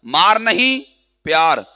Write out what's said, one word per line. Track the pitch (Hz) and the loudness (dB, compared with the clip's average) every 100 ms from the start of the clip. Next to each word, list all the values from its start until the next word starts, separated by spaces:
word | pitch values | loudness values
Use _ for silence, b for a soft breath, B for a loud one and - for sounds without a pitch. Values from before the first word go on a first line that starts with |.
मार | 117 143 185 220 | -4 0 2 2
नहीं | 226 214 254 262 269 _ _ _ | 0 -2 -2 -2 -8 _ _ _
प्यार। | - 160 165 135 95 | -4 0 0 0 -4